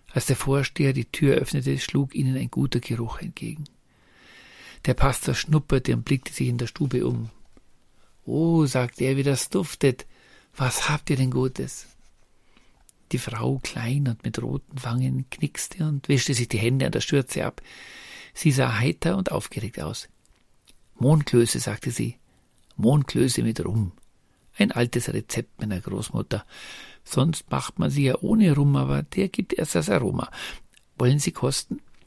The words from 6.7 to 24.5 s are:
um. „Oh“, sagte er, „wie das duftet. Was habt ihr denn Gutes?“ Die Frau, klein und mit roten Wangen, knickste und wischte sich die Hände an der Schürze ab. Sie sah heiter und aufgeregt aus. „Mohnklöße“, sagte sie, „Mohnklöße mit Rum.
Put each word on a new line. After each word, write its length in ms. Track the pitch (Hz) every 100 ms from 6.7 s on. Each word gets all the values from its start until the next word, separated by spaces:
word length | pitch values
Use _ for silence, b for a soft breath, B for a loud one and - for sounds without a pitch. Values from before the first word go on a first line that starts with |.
| - 135 123
um. 260 | 123 120 113 - - - - - _ _ - _
„Oh“, 420 | - 143 165 165 147
sagte 380 | 127 123 -
er, 120 | 131 135
„wie 80 |
das 240 | 139 135 -
duftet. 580 | 196 170 - 139 123 - b b b b
Was 360 | - 131 - -
habt 180 | 151 -
ihr 80 | 139
denn 140 | 131
Gutes?“ 560 | 127 131 - 131 - - - - _ _ _ b b b b - _ -
Die 80 | 120
Frau, 400 | - 113 123 135
klein 440 | - - 117 139 135
und 160 | 110
mit 180 | 120 -
roten 440 | - 139 - 139
Wangen, 400 | 123 123 131 131 131
knickste 580 | - 147 - - - 156
und 200 | 139 -
wischte 260 | 135 -
sich 140 | 120 120
die 100 | 110
Hände 260 | 113 135
an 80 | 135
der 80 | -
Schürze 460 | - 143 127 - -
ab. 160 | - B B B B B B B
Sie 180 | - 156
sah 260 | 131 123 110
heiter 380 | 127 - 165 190
und 160 | 180
aufgeregt 480 | - - - 107 -
aus. 300 | 78 113 - _ _ _ _ _ _ - _ -
„Mohnklöße“, 600 | 123 156 143 123 117 123
sagte 320 | 113 107 -
sie, 260 | 117 117 - _ _ _ _ _ -
„Mohnklöße 640 | 220 147 139 139 135 123
mit 220 | 117 110
Rum. 280 | - 110 95 - - _ _ _ _